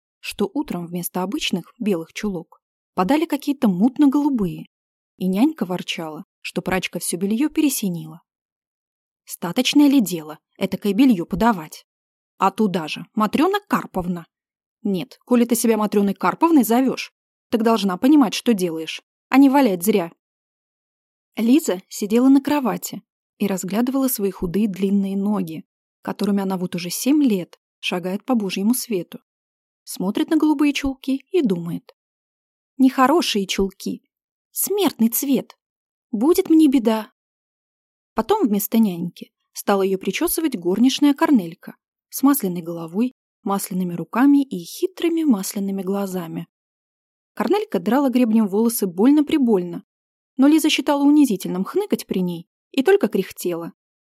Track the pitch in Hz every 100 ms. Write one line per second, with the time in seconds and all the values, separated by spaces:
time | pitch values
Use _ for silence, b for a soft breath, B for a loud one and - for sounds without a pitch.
0 | _ _ - - 196 285 294 175 170 175
1 | 175 180 185 302 - 180 - - 214 170
2 | 165 - 214 175 - _ _ _ _ -
3 | 190 302 320 285 - 277 220 175 240 254
4 | 285 294 294 254 185 156 165 _ _ _
5 | _ - 185 190 294 - 180 180 - -
6 | 160 156 - _ - 190 - 185 - 175
7 | - 175 196 220 302 311 302 - 196 170
8 | 156 160 _ _ _ _ _ _ _ _
9 | _ _ - - 175 175 247 285 294 277
10 | 180 170 151 156 _ - 196 190 208 196
11 | 269 185 160 175 226 185 156 - _ _
12 | _ _ _ - 190 - 214 175 151 -
13 | 170 - 214 226 349 403 - 180 - 190
14 | 175 175 170 _ _ _ _ _ 208 185
15 | - - - 247 233 233 233 220 208 208
16 | 202 190 185 - 330 311 208 240 262 -
17 | - _ _ _ - 226 208 220 196 180
18 | 262 302 214 - - 208 180 160 160 -
19 | _ _ - 262 277 277 254 180 180 202
20 | 170 _ _ _ _ _ _ _ _ _
21 | _ _ _ - 226 285 269 185 - -
22 | 202 226 262 277 269 294 240 180 - 196
23 | _ _ _ - 196 185 185 202 254 269
24 | 262 240 196 185 185 185 220 175 196 202
25 | 196 196 196 208 170 160 - _ _ _
26 | - - 202 202 190 190 180 175 175 -
27 | 254 302 277 196 165 - _ _ - 180
28 | 180 202 - 247 196 190 202 247 - 190
29 | 165 - _ _ _ _ _ _ - -
30 | 185 247 311 320 302 285 294 285 277 262
31 | - 269 _ 370 254 175 170 170 _ _
32 | _ _ _ _ _ _ _ - 262 -
33 | 254 320 254 208 190 - 196 - - -
34 | _ _ _ _ _ - - 403 359 -
35 | 226 - 285 247 - - _ _ _ _
36 | - 208 277 359 370 320 311 269 220 220
37 | 214 _ _ _ _ _ _ _ _ _
38 | _ - 220 427 269 202 - 226 214 170
39 | 175 - - _ _ - - 196 190 190
40 | 196 - 330 - 320 226 170 202 254 -
41 | 285 277 330 254 170 165 - - _ _
42 | _ - 269 277 190 175 165 170 165 185
43 | 247 _ _ _ 202 196 - 185 180 175
44 | 165 220 277 285 269 185 170 - 359 -
45 | 339 330 311 202 196 202 196 196 185 202
46 | 196 185 165 170 170 _ _ _ _ _
47 | _ _ _ - 214 403 427 190 175 262
48 | 277 247 240 226 208 202 226 226 196 170
49 | 240 294 294 320 240 196 175 175 _ _
50 | _ _ _ - 277 311 302 - 277 285
51 | 285 302 277 185 175 180 190 359 415 -
52 | - 196 180 170 - _ _ - 277 392
53 | 220 202 185 - 180 165 170 - _ _
54 | _